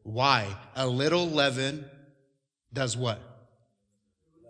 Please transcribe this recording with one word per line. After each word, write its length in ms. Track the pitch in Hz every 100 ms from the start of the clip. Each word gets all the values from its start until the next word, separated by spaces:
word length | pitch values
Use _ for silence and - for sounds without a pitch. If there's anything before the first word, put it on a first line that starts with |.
Why? 560 | - 113 139 127 101 95 - 127
A 100 | 131
little 440 | 123 147 175 175
leaven 600 | 151 139 127 135 151 143 - - _ _ _ _ _ _
does 240 | 120 131 113
what? 240 | 123 107 - - - _ _ _ _ _ _ _ _ _